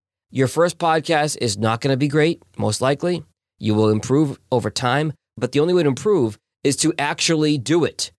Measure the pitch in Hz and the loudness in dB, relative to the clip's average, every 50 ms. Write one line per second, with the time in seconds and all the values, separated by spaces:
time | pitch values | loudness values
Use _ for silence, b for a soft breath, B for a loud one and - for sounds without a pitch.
0 | _ _ _ _ _ _ - 127 131 123 - 151 170 175 - - 180 165 160 160 | _ _ _ _ _ _ -2 0 0 0 2 2 2 0 0 0 0 0 0 0
1 | 143 - 165 151 147 151 - - 123 120 98 104 107 113 113 117 - 139 135 127 | 0 0 0 0 0 0 -2 -2 -4 -4 -2 0 0 0 0 0 0 0 0 0
2 | 143 147 135 156 151 165 170 - - _ _ - 107 107 107 - 123 131 143 - | 0 0 2 2 2 2 0 -4 -8 _ _ -4 -2 -2 -2 0 0 0 0 0
3 | - 175 180 165 151 - _ _ _ _ _ _ - 110 107 107 110 107 107 107 | -2 -4 -4 -4 -6 -12 _ _ _ _ _ _ -2 0 2 4 4 4 2 0
4 | 92 - 127 147 156 143 131 - _ _ 131 120 - 110 - - 131 127 123 143 | 0 0 0 2 2 0 -2 -8 _ _ -2 -2 -2 -2 -4 -2 -2 0 0 0
5 | 151 160 - - _ _ _ - 117 123 - 139 151 175 180 180 165 143 131 123 | -2 -2 -6 -8 _ _ _ -8 -6 -2 0 0 0 2 2 2 2 2 0 0
6 | - 214 208 175 123 110 101 - _ _ _ _ - 143 135 - - 156 - - | 0 0 0 2 0 -2 -4 -8 _ _ _ _ -2 -2 -2 0 0 -2 0 0
7 | 139 147 160 - - - 165 156 156 151 151 143 107 113 156 175 151 - - - | -2 -2 -2 -2 -2 0 0 2 2 2 0 0 0 0 0 0 0 0 -2 -6
8 | - - - | -10 -10 -10